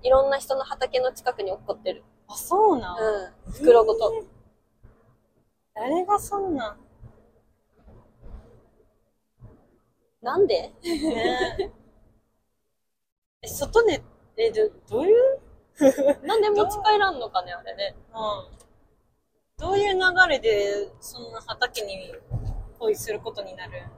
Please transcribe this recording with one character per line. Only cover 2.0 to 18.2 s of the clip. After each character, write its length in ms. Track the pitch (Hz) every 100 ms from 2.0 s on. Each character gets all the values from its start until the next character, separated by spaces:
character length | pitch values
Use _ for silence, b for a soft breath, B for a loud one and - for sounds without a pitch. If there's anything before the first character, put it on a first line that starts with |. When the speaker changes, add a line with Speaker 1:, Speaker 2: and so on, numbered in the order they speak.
| _ _ _
Speaker 2:
あ、 80 | -
そ 360 | - 359 427
う 80 | 294
な 140 | 190
ん？ 40 | 233 220 208 185 - -
Speaker 1:
う 20 |
ん。 20 |
袋 320 | - 302 233 440
ご 100 | -
と。 180 | -
Speaker 2:
え 60 | 453
ー。 60 | - - _ _ _ _ - _ _ _ _ _ _ _ _ -
誰 300 | 233 330 370
が 140 | 403
そ 200 | - 403
ん 160 | 381 294
な。 220 | 220 - - _ - - _ _ _ _ _ _ - - - _ - - - - _ _ _ _ _ _ _ _ 120 - _ _ _ _ _ _
Speaker 1:
な 160 | 233 311
ん 100 | 392
で？ 260 | 190 - -
Speaker 2:
ね。 880 | 339 330 311 226 233 247 370 - 381
<laughs> 40 | - _ _ _ _ _ _ _ _ _ _ _ _ _ _ _ _
え、 60 | 220
外 380 | - 285 440 466
で、 180 | 285 - _ _ -
え、 160 | 226
ど、 180 | 208 214 - _
ど 100 | 214
う 60 | 339
い 60 |
う？ 260 | 453 523 539 - - _ _
<laughs> 480 | 277 269 277 277 294
Speaker 1:
な 80 | 440
ん 60 |
で 80 | 415
持 160 | 415 415
ち 100 | 415
帰 140 | 403 415
ら 100 | 403
ん 100 | 294
の 100 | 226
か 120 | 185
ね、 100 | 180
あ 100 | 175
れ 100 | 185 190
ね。 200 | 202 - -
Speaker 2:
う 40 |
ん。 20 | 226